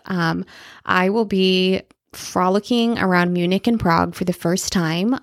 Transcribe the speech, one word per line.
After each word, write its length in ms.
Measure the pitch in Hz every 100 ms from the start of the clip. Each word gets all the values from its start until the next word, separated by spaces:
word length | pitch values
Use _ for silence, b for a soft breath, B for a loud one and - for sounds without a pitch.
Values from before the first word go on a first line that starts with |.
um, 400 | - 185 165 170 185 B B B
I 240 | - 180 185
will 160 | 220
be 560 | 208 190 185 185 185 190 - _ _
frolicking 840 | - - 185 185 202 - 240 233 233
around 340 | 185 180 175
Munich 340 | 175 175 190 240
and 140 | 226
Prague 340 | 180 165 175
for 120 | - 180
the 80 |
first 360 | 175 170 185 -
time. 480 | 190 160 165 208 262